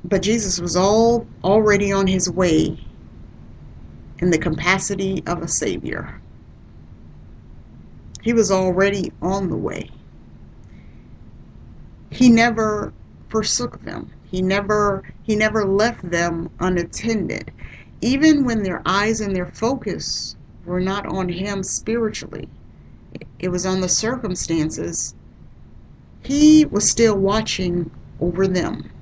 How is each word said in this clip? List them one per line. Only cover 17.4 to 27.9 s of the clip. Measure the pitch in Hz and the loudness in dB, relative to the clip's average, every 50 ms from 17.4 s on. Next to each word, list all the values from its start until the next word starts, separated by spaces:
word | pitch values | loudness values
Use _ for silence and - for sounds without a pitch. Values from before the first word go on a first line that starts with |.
| - - - - - - - - - - - - | -10 -12 -14 -16 -16 -16 -16 -20 -20 -20 -10 -4
Even | - 233 262 269 302 320 302 285 269 | 0 0 2 6 6 6 6 6 4
when | 247 226 220 | 2 0 0
their | 202 185 175 - - | 0 -2 -4 -2 -2
eyes | - 185 202 208 220 226 220 | 0 0 2 2 0 0 -2
and | 214 202 190 | -2 -2 -2
their | 180 180 | -2 -4
focus | - - - 220 233 277 247 - 214 165 156 151 - - - - - - - - - - - - | -6 -4 -2 -2 -2 -2 -2 -4 -6 -6 -6 -6 -6 -6 -6 -8 -10 -12 -16 -20 -20 -20 -18 -8
were | 170 180 180 | -4 -2 -2
not | 185 185 196 208 - | 0 -2 -2 -4 -4
on | - - 190 185 175 | -4 -4 -4 -4 -4
him | 170 175 196 208 202 196 | -4 -4 -4 -4 -4 -4
spiritually, | 185 - - - - 220 226 240 226 214 214 - - - - - - - - - - - - - - - - - - - - - - - - - | -6 -6 -6 -6 -4 -2 -2 0 -2 -2 -4 -8 -12 -12 -12 -12 -14 -14 -18 -20 -20 -20 -20 -20 -20 -20 -20 -20 -20 -14 -14 -14 -14 -14 -12 -6
it | - 185 | -4 -4
was | 180 180 - | -2 -2 -2
on | 190 190 190 | -2 0 0
the | 185 175 | 0 0
circumstances, | - - 214 220 262 254 240 196 180 - - - 165 160 151 156 - - 165 170 165 - - - - - - - - - - - - - - - - - - - - - - - - - | -2 -2 0 -2 -4 -4 -4 -6 -6 -6 -2 -2 0 0 0 -2 -4 -6 -8 -6 -6 -8 -8 -10 -12 -18 -20 -20 -20 -20 -20 -20 -20 -20 -20 -20 -20 -20 -20 -20 -20 -20 -20 -20 -20 -14
he | - - 277 285 302 311 311 311 302 | -6 -2 2 6 8 10 10 10 8
was | - - 208 208 - | 6 2 0 2 2
still | - - 233 220 208 | 4 4 4 4 6
watching | 196 190 190 208 220 220 - - - 185 180 175 175 165 - | 4 2 2 2 2 0 -2 -4 -2 -2 0 0 -2 -2 -4